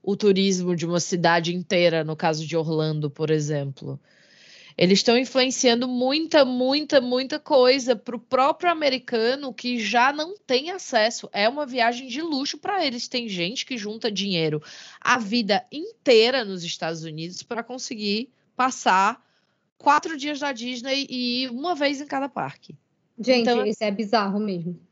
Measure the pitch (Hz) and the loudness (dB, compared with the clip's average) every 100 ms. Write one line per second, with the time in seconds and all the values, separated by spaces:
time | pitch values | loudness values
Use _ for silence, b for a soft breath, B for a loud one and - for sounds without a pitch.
0 | - 196 214 190 196 185 180 175 165 175 | -4 2 4 4 4 2 0 -2 0 -2
1 | - 175 170 170 165 180 175 185 175 160 | 0 2 4 4 2 -4 -2 4 4 2
2 | 156 156 170 156 156 165 160 156 156 156 | -2 -2 -2 -2 -2 -4 -2 0 0 -2
3 | 147 135 156 156 147 151 139 135 139 135 | -4 -4 0 0 0 -4 -4 -8 -12 -12
4 | B B B B B B B - 180 196 | B B B B B B B 0 4 4
5 | - 233 262 262 254 - 254 233 254 247 | 4 2 2 0 0 2 2 2 0 0
6 | 254 294 320 311 262 247 254 285 294 285 | 0 0 2 4 4 2 0 0 2 2
7 | 247 247 262 294 - 294 247 269 247 233 | 2 -2 -2 -8 2 4 6 4 2 -2
8 | - 233 _ 254 277 320 359 330 294 254 | -4 -12 _ 2 2 2 0 2 0 -2
9 | 247 233 226 277 277 196 247 240 202 233 | -4 -2 0 -2 -6 -8 -6 -4 0 2
10 | 254 294 320 415 - 254 311 370 - 233 | 2 2 -8 -10 -4 -2 -2 -10 0 2
11 | 214 233 - 202 214 285 285 254 226 240 | 2 -2 -8 0 0 0 -6 0 0 0
12 | 262 240 339 277 277 302 370 392 302 240 | -8 -8 -4 -4 -4 -6 -4 -2 -2 -4
13 | - 247 233 185 170 262 - 247 202 220 | -6 -6 -6 -4 -4 -6 -8 -8 -8 -6
14 | 233 196 202 175 160 151 B B B B | -6 -4 -2 0 0 -2 B B B B
15 | - 254 202 240 202 202 - 285 403 - | 0 0 0 -2 0 -2 -2 -12 -12 -4
16 | - 226 226 262 208 190 165 - 165 165 | 6 6 6 2 -4 -8 -8 -6 -6 -6
17 | 160 156 170 185 - 233 233 254 - 214 | -10 -10 -12 -12 -10 -10 -10 -12 -10 -6
18 | 208 208 254 _ _ - 254 - 240 190 | -2 -2 -4 _ _ -2 -2 0 2 4
19 | 196 240 _ _ _ _ _ _ 294 294 | 2 -2 _ _ _ _ _ _ 4 4
20 | 320 311 285 285 285 240 240 254 262 269 | 2 -8 -6 -4 -4 -4 -6 -6 -4 -4
21 | 277 254 247 240 262 240 330 320 285 277 | -4 -4 -2 -2 -4 -4 -4 0 0 -2
22 | 294 277 269 - 135 - - - _ _ | -6 -4 -4 -6 -8 -8 -20 -20 _ _
23 | _ - 220 247 233 240 208 214 214 202 | _ -8 0 2 4 2 0 -2 -4 -2
24 | 208 233 196 202 214 180 165 170 _ | 0 0 0 -2 -2 -4 -6 -10 _